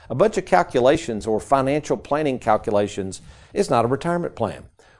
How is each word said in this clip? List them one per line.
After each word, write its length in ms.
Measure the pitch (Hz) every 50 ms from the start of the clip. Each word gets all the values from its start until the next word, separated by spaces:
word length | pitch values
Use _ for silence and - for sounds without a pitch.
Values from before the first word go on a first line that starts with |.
| - -
A 40 | 117
bunch 220 | 131 190 220 - 196
of 80 | -
calculations 800 | - 190 170 175 - - 131 120 131 156 160 - - 113 104 92
or 140 | 110 110 104
financial 580 | - - 139 135 131 135 143 151 143 - 143 104
planning 400 | - - 143 151 156 143 131 113
calculations 840 | - 117 107 104 - - 104 101 104 98 - - 95 95 92 - - - - - - -
is 200 | - - 202 -
not 120 | 135 117 113
a 40 | 120
retirement 480 | 135 135 - 170 175 175 170 - -
plan. 300 | - 117 95 73 64 - - _ _ _ _ _ _